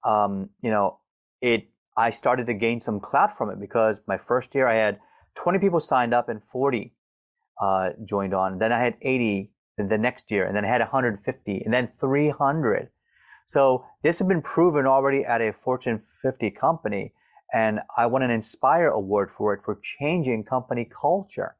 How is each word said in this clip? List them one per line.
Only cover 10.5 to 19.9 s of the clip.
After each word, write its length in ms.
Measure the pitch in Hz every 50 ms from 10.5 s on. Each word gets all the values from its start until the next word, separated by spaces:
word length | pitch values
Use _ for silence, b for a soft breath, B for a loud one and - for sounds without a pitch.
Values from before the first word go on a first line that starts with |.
| 101
then 100 | 104 104
I 20 | 98
had 140 | 120 123 113
a 100 | 107 -
hundred 200 | 135 127 120 107 98 _ -
fifty, 280 | 123 - _ - 101 95 -
and 80 | - 113
then 160 | 123 127 - _ _ -
three 260 | 131 135 143 147 151 139 - 143
hundred. 400 | 139 143 165 151 117 101 - - - _ _ b b b b b b b b b
So 140 | _ - 147 139 135 131 123 B B B B -
this 140 | 147 170 -
has 100 | 196 185
been 140 | 190 170 -
proven 420 | - - - 165 180 156 147 135 135 135
already 280 | 135 135 139 139 139 135
at 160 | - 120 117
a 120 | 117 107 101 - _
Fortune 340 | - 127 127 - 131 117 107 - _ _ _ -
fifty 280 | 135 127 _ - 107
company, 540 | 98 - - 143 165 160 _ 107 104 98 98 107 b b b b b b b b - 117 113
and 180 | 110 107 107 - _ -
I 80 | - 120 120 117
won 100 | 135 135
an 80 | 123
Inspire 600 | 120 113 107 - - - - 131 147 170 175 151 131 113
Award 300 | 98 95 101 104 98 - -
for 180 | - 107 104 101
it, 60 | 101 -
for 100 | - 104 - _ -